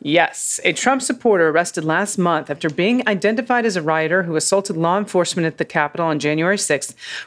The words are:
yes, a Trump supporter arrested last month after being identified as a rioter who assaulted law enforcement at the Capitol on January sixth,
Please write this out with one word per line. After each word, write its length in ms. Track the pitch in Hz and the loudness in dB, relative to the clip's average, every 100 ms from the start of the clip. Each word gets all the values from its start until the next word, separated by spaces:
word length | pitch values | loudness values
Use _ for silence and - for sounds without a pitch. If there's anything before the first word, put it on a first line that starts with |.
yes, 580 | 143 165 160 - - - | 0 2 2 0 -8 -2
a 100 | 180 | -2
Trump 280 | 160 247 269 | 0 0 0
supporter 440 | 262 254 240 196 160 | -2 -2 2 4 4
arrested 360 | 156 170 - 156 | 4 0 -2 0
last 320 | 165 202 196 | 0 0 0
month 320 | 175 160 156 | 0 0 -2
after 180 | 147 165 | -4 -4
being 380 | 147 190 247 220 | 0 0 2 0
identified 560 | 196 202 226 233 247 226 | 0 0 0 0 0 0
as 100 | 180 | -2
a 60 | |
rioter 420 | 151 160 160 180 | 0 0 2 0
who 120 | 170 156 | 0 -2
assaulted 400 | - 196 196 165 | 0 0 0 -2
law 220 | 165 190 | 0 0
enforcement 480 | 208 185 170 180 160 | 0 0 0 0 -2
at 140 | - | -2
the 40 | 165 | -4
Capitol 420 | 165 147 - 165 | -2 -2 -2 -2
on 100 | 147 | 0
January 380 | 147 156 170 202 | 0 0 0 0
sixth, 380 | - 147 - - - - | 0 -2 -2 -14 -14 -14